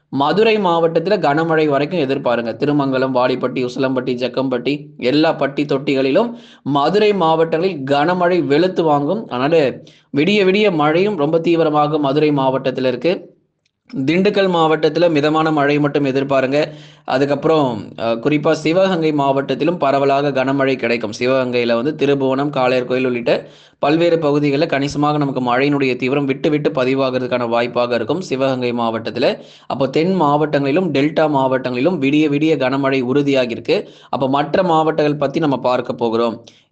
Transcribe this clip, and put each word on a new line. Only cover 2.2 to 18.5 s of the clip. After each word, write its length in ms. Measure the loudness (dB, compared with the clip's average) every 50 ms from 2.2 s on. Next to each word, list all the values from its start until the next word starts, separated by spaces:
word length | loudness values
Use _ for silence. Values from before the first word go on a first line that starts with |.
| 0 0 0 0 -2 -4 -4
திருமங்கலம், 600 | -2 -2 0 0 0 0 0 0 0 0 0 2
வாடிப்பட்டி, 460 | 2 2 2 0 -2 -2 -4 -2 -4 -4
உசிலம்பட்டி, 500 | -4 -2 -2 -2 0 0 -2 -2 -2 -4
ஜக்கம்பட்டி, 580 | -4 -4 -4 -2 -2 -2 -2 -2 -2 -2 -4 -4 -4 -8 -14 -12 -4
எல்லா 360 | -2 0 2 2 2 2 0
பட்டி 320 | 0 -2 -4 -2 -4 -2
தொட்டிகளிலும் 640 | -2 -2 -2 -2 -2 0 0 0 2 2 2 0 0 -4 -10 -18 -20 -20 -12 _
மதுரை 500 | -2 0 0 2 2 2 2 2 2 2
மாவட்டங்களில் 680 | 2 2 2 2 2 2 0 0 -2 -2 -2 -4 -4 -2
கனமழை 640 | 0 0 2 2 2 0 0 2 2 2 0 2
வெளுத்து 380 | 2 2 2 2 2 0 0 2
வாங்கும். 440 | 2 2 2 0 -2 -4 -4 -6 -6
அதனால 280 | -4 -2 0 2 2 2 2 2 -2 -6 -12 -20 -20 _ _ _
விடிய 340 | -2 0 0 2 2 2 2
விடிய 260 | 2 2 2 2 2
மழையும் 460 | 2 2 0 2 2 2 2 0 0 0
ரொம்ப 220 | 0 0 0 0
தீவிரமாக 600 | 2 2 2 2 2 2 2 2 2 2 0 0
மதுரை 320 | 0 0 2 2 2 2
மாவட்டத்துல 540 | 2 2 0 0 0 0 -2 -2 -2 -2 -2
இருக்கு. 280 | -2 -2 0 0 -2 -2 -2 -6 -12 -20 _ _ _ _ _ _ _ _ _ _ -12
திண்டுக்கல் 600 | -8 -4 -2 0 2 2 2 2 2 2 0 2
மாவட்டத்துல 600 | 2 2 2 2 2 2 2 0 2 2 2 2
மிதமான 420 | 2 2 2 2 2 2 0 0
மழை 280 | 0 0 2 2 2 2
மட்டும் 260 | 0 0 0 0 0
எதிர்பாருங்க. 540 | 0 0 -2 -2 0 0 0 0 0 0 0 -2 -2 -6 -12 -20 -20 -20 -14 _
அதுக்கப்புறம், 600 | -4 0 0 2 0 0 0 0 2 2 2 2 0 -2 -6 -10 -12 -10 -6
அஹ், 200 | -4 -4 -4 -2
குறிப்பா 320 | -2 -2 -2 0 0 0